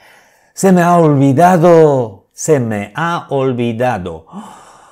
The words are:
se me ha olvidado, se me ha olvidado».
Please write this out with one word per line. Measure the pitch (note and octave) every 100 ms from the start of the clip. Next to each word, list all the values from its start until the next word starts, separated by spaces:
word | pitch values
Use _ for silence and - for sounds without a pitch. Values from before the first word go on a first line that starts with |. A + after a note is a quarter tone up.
| _ _ _ _ _ -
se | F#3+
me | F3+
ha | E3+ F3
olvidado, | D#3+ C#3+ C#3 C#3 F3 F#3 F3 E3 D#3 C3+ A2+ G2+ _
se | - - C#3+
me | A#2 G#2 G2+ -
ha | E3+ E3+ -
olvidado». | C#3 C3 B2 A#2+ A2+ B2 G#2+ F2 D#2+ - F#3+ A3 - - - _